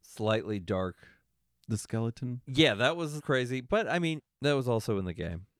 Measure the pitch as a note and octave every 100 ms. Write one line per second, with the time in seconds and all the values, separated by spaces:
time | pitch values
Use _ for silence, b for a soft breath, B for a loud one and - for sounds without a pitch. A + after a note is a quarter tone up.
0 | - - G#2+ A2 F#2 G#2 E2+ F#2+ F#2 -
1 | - _ _ _ _ _ - A2 - A2+
2 | A2+ - B2+ B2 - C3 D#3 G2+ B2+ E3+
3 | D#3+ D3+ D3 C3 B2 C3 B2 G#3 E3+ E3
4 | E3+ D#3 _ _ C#3+ C#3+ B2+ A2+ - G2+
5 | F#2 E2+ E2+ E2+ F#2+ _